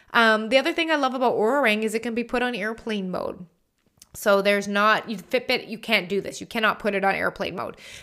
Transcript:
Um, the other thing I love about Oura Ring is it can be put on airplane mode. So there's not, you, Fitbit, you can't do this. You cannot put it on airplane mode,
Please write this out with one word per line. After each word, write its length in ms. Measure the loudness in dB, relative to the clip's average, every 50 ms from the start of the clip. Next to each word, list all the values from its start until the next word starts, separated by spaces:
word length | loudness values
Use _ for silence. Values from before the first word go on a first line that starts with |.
| _ -2 2
Um, 360 | 4 4 4 4 2 2 2
the 100 | 2 2
other 140 | 2 2 0
thing 180 | 0 0 0
I 60 | 0
love 180 | 2 0 0 0
about 200 | 0 0 0 2
Oura 280 | 2 2 2 2 2 2
Ring 220 | 2 2 0 0
is 100 | -2 -2
it 80 | -4 -4
can 100 | -4 -4
be 120 | -4 -4
put 180 | -2 -2 -2 -2
on 100 | -2 -4
airplane 560 | -4 -6 -6 -8 -8 -6 -6 -4 -4 -4 -4
mode. 380 | -4 -4 -6 -6 -8 -10 -16 -20 _ _ _ _ _ _ _ _ _ _ -20 _ -18
So 280 | -2 2 4 4 6 6
there's 240 | 4 2 2 0
not, 420 | 0 0 2 4 4 4 2 0 -4
you, 100 | -8 -10
Fitbit, 500 | -6 -2 -2 -2 0 0 -2 -2 -2 -6
you 100 | -12 -10
can't 300 | -2 0 0 0 0 0
do 120 | -2 -4
this. 200 | -4 -4 -8 -10
You 60 | -12 -8
cannot 320 | -4 0 2 2 2 0
put 160 | -2 -2 0
it 80 | 2 2
on 100 | 2 2
airplane 400 | 2 0 -2 -2 -2 -6 -6 -4
mode, 220 | -6 -8 -8 -10 -12 -18 -20 -20 -20